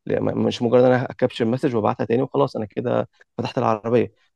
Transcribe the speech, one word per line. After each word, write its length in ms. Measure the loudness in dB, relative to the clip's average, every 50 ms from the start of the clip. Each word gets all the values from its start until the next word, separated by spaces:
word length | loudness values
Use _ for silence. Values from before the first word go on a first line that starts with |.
| _
اللي 120 | -4 -2 0
ما-، 140 | 0 -2 0
مش 280 | 0 0 -2 -2 -2
مجرد 220 | 0 2 4 6 6
انا 280 | 6 4 2 0 -4
اكابتشر 340 | -2 -2 -2 -2 0 -2 -2
مسج 300 | -2 0 0 -2 -2 0
وابعتها 300 | 0 0 0 -2 -2 -2
تاني 160 | 0 0 0
وخلاص 340 | 0 0 0 0 0 0 -2
انا 100 | -6 -8
كده 440 | -6 -8 -6 -4 -2 -2 -2 -2 -4 _ _ _ _ _
فتحت 200 | -8 -8 -6 -4
العربيه. 560 | -2 0 0 0 -2 -2 0 0 2 0 0 -6 _ _ _ _